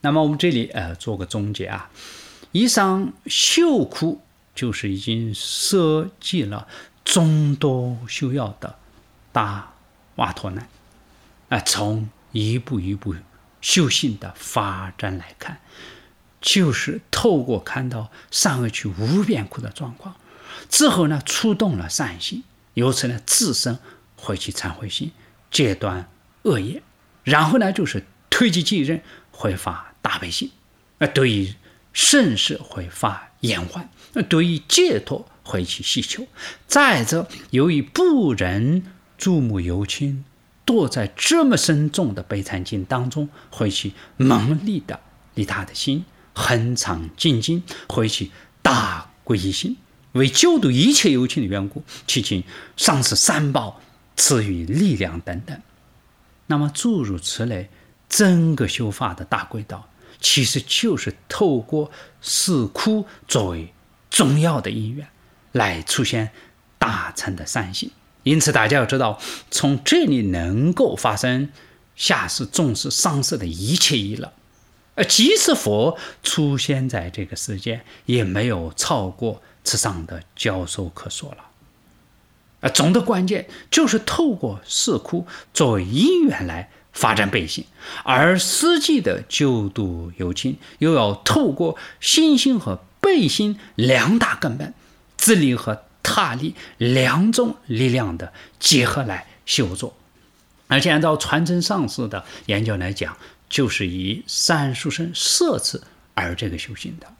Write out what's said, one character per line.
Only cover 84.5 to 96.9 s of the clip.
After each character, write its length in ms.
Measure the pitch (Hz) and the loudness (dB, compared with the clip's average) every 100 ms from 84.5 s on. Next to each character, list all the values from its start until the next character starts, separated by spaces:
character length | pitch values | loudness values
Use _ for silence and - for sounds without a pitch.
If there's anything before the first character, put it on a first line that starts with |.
| 98 - | -8 -6
四 320 | - - 143 | -4 0 -2
库 300 | - 175 175 - - | -2 -6 -6 -16 -8
作 200 | - 143 | 2 2
为 120 | 107 90 | 2 0
因 380 | 123 254 359 | 2 4 6
缘 240 | 294 - 90 | 4 2 -6
来 240 | 82 - _ _ | -8 -12 _ _
发 200 | - 120 | 0 2
展 160 | 107 101 | 4 2
悲 160 | 101 80 | 0 -4
心， 180 | - - _ - - | -8 -10 _ -16 -12
而 360 | - 127 156 185 | 0 4 4 4
实 400 | - - 311 339 | 0 0 2 2
际 200 | 294 285 | 2 2
的 220 | 165 92 - | 2 -4 -4
救 400 | - 143 120 101 | 0 2 2 0
度 420 | 98 98 85 85 87 | -2 -4 -4 -10 -6
有 160 | 92 | -4
情， 240 | 90 85 73 - - | -4 -6 -6 -14 -2
又 160 | 156 156 | 2 4
要 180 | 107 | 2
透 380 | 98 - 320 254 | 0 2 4 2
过 260 | 135 165 156 - - | 2 -2 -2 -12 -6
心 360 | - - 311 269 | 0 4 6 6
性 240 | 269 247 | 4 2
和 240 | - 92 - _ | 0 -6 -8 _
悲 280 | 403 359 165 | 4 4 4
心 320 | - 208 208 - - | 2 -2 -2 -10 0
两 420 | 123 131 123 226 | 4 4 4 2
大 180 | 226 - | 2 0
根 200 | 156 120 | -4 -4
本， 160 | 147 - _ _ _ - | -10 -12 _ _ _ -2
自 200 | - 214 | 4 6
利 180 | 143 | 4
和 300 | 123 - 107 - _ | 2 -2 -6 -8 _
他 340 | - - 180 120 | -2 0 0 -2
利 200 | 156 - - - | -6 -8 -18 -2
两 540 | 120 | 2